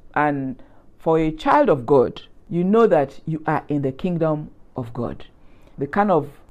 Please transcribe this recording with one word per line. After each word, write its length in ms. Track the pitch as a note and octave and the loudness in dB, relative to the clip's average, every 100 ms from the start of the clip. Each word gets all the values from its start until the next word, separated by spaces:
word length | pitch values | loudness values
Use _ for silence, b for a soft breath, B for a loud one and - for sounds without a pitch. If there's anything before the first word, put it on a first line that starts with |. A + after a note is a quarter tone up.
| - | -8
and 480 | - D3+ C#3+ C3+ B2+ b b b - | -2 0 -2 -6 -10 b b b -8
for 200 | E3 D#3+ | 0 2
a 120 | D#3+ | 2
child 400 | D#3 - D4 C#4 | -2 2 2 4
of 160 | D3+ A#2 | 2 4
God, 360 | C#3+ G#2+ - - - - | 4 4 -2 -18 -20 -8
you 120 | E3+ | -4
know 240 | F3+ A3 A3+ | 2 4 4
that 340 | E3+ C#3 - | 4 0 -6
you 180 | - D#3+ - | -8 -6 -2
are 180 | D3 - | -4 -2
in 120 | D3 | -4
the 120 | C#3+ | -4
kingdom 580 | C3+ F#3 E3+ D#3+ D3+ D3+ - - - | -4 -4 -2 -2 -2 -6 -16 -16 -12
of 160 | A#2+ | -10
God. 320 | A2+ A2 C#2 - - b b b - | -8 -8 -8 -16 -20 b b b -10
The 80 | C#3+ | -6
kind 240 | G3+ G#3 | -2 2
of 180 | E3+ C#3 - - | 2 0 -12 -4